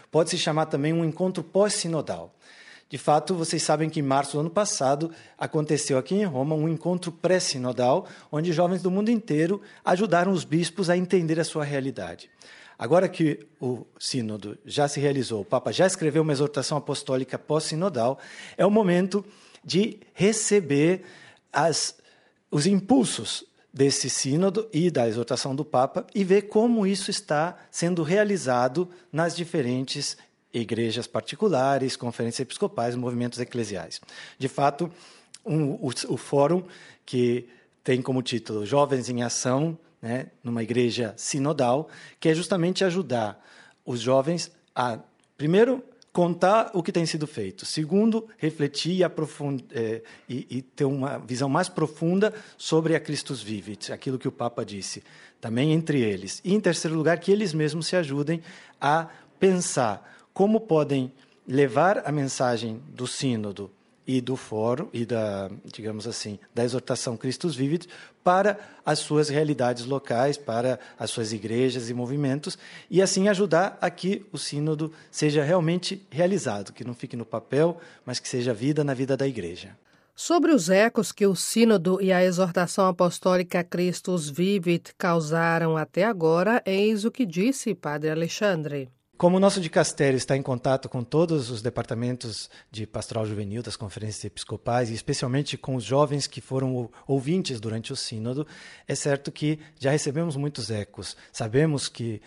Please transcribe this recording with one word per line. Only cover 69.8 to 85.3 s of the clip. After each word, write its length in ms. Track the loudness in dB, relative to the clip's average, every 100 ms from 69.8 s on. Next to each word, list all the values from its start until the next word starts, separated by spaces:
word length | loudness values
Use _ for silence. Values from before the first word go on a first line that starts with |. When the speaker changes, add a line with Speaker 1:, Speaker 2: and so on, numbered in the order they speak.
| -4
Speaker 1:
locais, 520 | -6 -2 0 2 0
para 400 | -4 -2 0 -2 -6 -10
as 100 | -8
suas 220 | -4 -4
igrejas 580 | -6 -4 0 0 0 -6
e 40 |
movimentos, 640 | -6 -4 -2 0 -2 -4 -10 -16 -20 -2
e 100 | 2
assim 280 | 4 4 2
ajudar 480 | 4 4 4 2 0
a 100 | -4
que 360 | -4 -4 -4 -6
o 60 | -10
sínodo 540 | -6 -4 -2 -2 -4 -10 -14
seja 320 | 0 2 2
realmente 640 | 4 4 4 0 -2 -8 -8
realizado, 600 | 0 2 2 -2 -4 -8
que 100 | -12
não 100 | -12
fique 220 | -10 -10 -10
no 100 | -6
papel, 540 | -8 -2 2 2 0 -12 -18 -10
mas 140 | -10
que 80 | -6
seja 260 | -4 -2
vida 300 | -2 -2 0
na 100 | 0
vida 220 | -2 -2 0
da 100 | -2
igreja. 520 | -4 -8 -10 -16 -20 _ _ _
Speaker 2:
Sobre 380 | -10 0 2 4
os 180 | 4 4
ecos 440 | 4 4 2 -2
que 120 | 0 2
o 80 |
sínodo 680 | 2 0 4 4 4 2 2
e 100 | 2
a 100 | 4
exortação 640 | 4 2 0 0 0 2 2
apostólica 760 | 4 0 2 2 2 2 -2
Christus 640 | -2 -2 -2 -2 -2 -4 -4
Vivit 640 | -2 0 2 2 -2 -2 -4
causaram 800 | 0 0 2